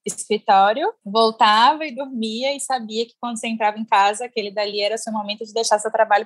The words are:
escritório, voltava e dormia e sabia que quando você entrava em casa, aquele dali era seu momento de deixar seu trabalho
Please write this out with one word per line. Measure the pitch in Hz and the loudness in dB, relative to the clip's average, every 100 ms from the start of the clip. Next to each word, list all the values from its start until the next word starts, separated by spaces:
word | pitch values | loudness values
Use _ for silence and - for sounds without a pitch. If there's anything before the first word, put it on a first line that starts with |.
| - | -12
escritório, | - - 214 - 196 202 226 381 - | -10 -4 -2 4 4 4 2 -2 -6
voltava | 202 220 220 220 220 214 254 302 | -4 2 2 4 4 6 4 4
e | 311 | -4
dormia | 233 277 247 220 226 269 | -8 -8 -6 -6 -4 -4
e | 277 | -4
sabia | - 262 220 220 | -4 -6 -4 -6
que | 233 - | -6 -6
quando | 240 226 | -10 -6
você | 233 | -6
entrava | 226 214 220 | -2 -2 -2
em | |
casa, | 220 202 202 214 | 0 2 2 0
aquele | 247 226 202 | -6 -6 -6
dali | 202 208 202 | -4 -4 -2
era | 202 226 | -2 -4
seu | - | -6
momento | 220 208 208 | -8 -8 -10
de | 214 | -6
deixar | 220 226 208 | -4 0 0
seu | 220 | 0
trabalho | 220 208 208 | 0 2 2